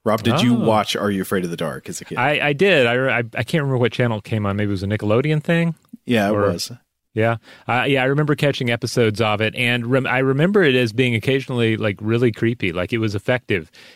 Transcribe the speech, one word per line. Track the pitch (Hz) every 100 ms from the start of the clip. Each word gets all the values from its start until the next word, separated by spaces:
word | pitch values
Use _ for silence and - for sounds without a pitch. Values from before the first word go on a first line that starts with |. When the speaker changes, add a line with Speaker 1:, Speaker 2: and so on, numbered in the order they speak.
Speaker 1:
Rob, | 113 110
did | 113 151
you | 123
Speaker 2:
Oh. | 117
Speaker 1:
watch | 110 107 98
Are | - 104
You | 98
Afraid | 92 101
of | 87
the | 82
Dark | 80 - -
as | 113
a |
kid? | - 120
Speaker 2:
I, | 131 147 147
I |
did. | 143 196 160 120
I, | 123 131 117
I, |
I | 117 -
can't | 113 165
remember | 139 127
what | 120
channel | - 123 107
it |
came | - 110 101
on. | 101
Maybe | 104
it |
was | 98
a | 98
Nickelodeon | 107 107 113 147 156
thing? | - 170 170 160 _ -
Speaker 1:
Yeah, | - 117 101
it |
Speaker 2:
Or | 104
Speaker 1:
was. | 101 87 - 117 _ _ _
Speaker 2:
Yeah. | 107 113 117 - - -
Uh, | 120 120
yeah, | 135
I | 131
remember | 143 151 147
catching | 147 - 123
episodes | 117 117 - 113 104
of | 110 104
it, | 107 -
and | 123 123
rem-, | 117 131 131
I | 127
remember | 135 135 175 208
it | 160 127
as | 123
being | 107 127 117
occasionally, | - 135 123 123 113 110
like, | 107 92
really | 107 117 123
creepy. | 113 117 120 95
Like, | 82 90
it | 117
was | 110 101
effective. | - 123 - 98 76 - -